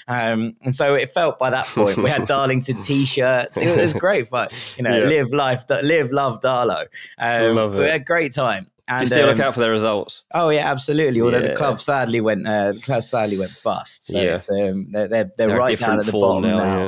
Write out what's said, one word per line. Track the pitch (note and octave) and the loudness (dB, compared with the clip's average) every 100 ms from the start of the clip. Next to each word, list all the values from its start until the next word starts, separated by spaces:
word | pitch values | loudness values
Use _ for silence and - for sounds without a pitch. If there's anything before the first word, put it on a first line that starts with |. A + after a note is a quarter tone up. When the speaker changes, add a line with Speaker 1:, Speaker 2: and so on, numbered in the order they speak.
| - | -6
Speaker 1:
Um, | B2 A2+ A2+ A2+ - | -4 -2 -2 -4 -6
and | C3 | -4
so | B2+ C#3+ | 0 2
it | C#3 B2+ | 2 0
felt | F#3 D#3+ - | 0 0 0
by | B2+ | -2
that | C3 - | -2 -2
point, | - G#2 G2 | 0 0 2
we | B2+ | 0
had | C#3 - | 0 0
Speaker 2:
<laughs> | |
Speaker 1:
Darlington | C#3 C3+ C3 C3 A2+ | 0 0 0 -2 -4
t-shirts. | G2+ C#3 C3+ - B2+ B2+ B2 - | -2 0 0 0 2 2 0 0
It | D#3 E3+ | 2 2
was | F3 | 2
great | D3+ F3+ G3 A2+ | 0 0 0 -2
fun. | B2 G2+ - - - | -4 -4 -6 -12 -6
You | |
know, | A#2+ G#2+ | 0 2
Speaker 2:
Yeah. | G#2+ | 4
Speaker 1:
live | D#3 C3 | 2 2
life, | C#3+ C3+ B2+ - | 0 0 -2 -2
da-, | F#3 | 0
live, | C#3+ E3 C3 | 2 2 2
love | C#3 C#3 A2+ | 0 0 0
Darlo. | B2+ B2+ A#2+ E2 D2+ - - - | 0 2 2 0 -6 -12 -20 -6
Um, | A#2 A#2 A2+ A2+ | -2 2 2 2
Speaker 2:
Love | G#2+ | 2
Speaker 1:
we | G2 | 2
Speaker 2:
it. | C#3+ | 2
Speaker 1:
had | D#3 | 0
a | |
great | C3+ E3+ D3+ | 0 -2 0
time. | C3+ B2+ G2 F#2 _ - | -2 0 -2 -8 _ -6
Speaker 2:
Do | |
you | B2+ | -2
Speaker 1:
And, | B2+ | 2
Speaker 2:
still | B2 C#3 | 4 4
look | A2+ | 4
Speaker 1:
um, | |
Speaker 2:
out | C3+ | 0
for | B2 | 0
their | A2+ | 0
results? | A2 A2 G#2 - - - | 2 0 -2 -4 -12 -6
Speaker 1:
Oh, | E3 E3 | -2 2
yeah, | D3+ C#3+ | 2 0
absolutely. | C3+ - D3+ D3+ A#2+ | -2 -2 0 2 2
Although | A#2+ B2 | 2 2
the | - | 0
Speaker 2:
Yeah. | - | 0
Speaker 1:
club | D3 A2+ | -2 0
sadly | - C#3 A#2+ A#2 | 0 0 0 0
went, | A2 G#2 A2 | 0 0 0
uh, | G#2 G2+ | 0 0
the | G2+ | -2
club | - C3 | -4 -2
sadly | A2+ B2 G#2+ G2 | 0 0 0 -2
went | F#2 - | -6 -6
bust. | A2 F#2+ - - - | -4 -4 -6 -8 -4
So | G2+ | -2
Speaker 2:
Yeah. | F#2 E2+ | 0 -2
Speaker 1:
it's, | - | -2
um, | G2 G2+ F#2+ F#2+ | -2 -2 -4 -6
they're, | G#2 G2+ | -4 -2
they're, | A2+ G2 - | -2 -2 0
they're | A2 | 0
Speaker 2:
They're | A2 | 2
a | |
Speaker 1:
right | B2 A2 | 2 0
down | A2+ G#2+ | 0 0
Speaker 2:
different | |
Speaker 1:
at | G#2+ | 0
the | |
Speaker 2:
form | G#2+ G2 F#2+ | 2 2 2
Speaker 1:
bottom | F#2 F#2 | 2 0
Speaker 2:
now, | F#2 F#2+ | 0 0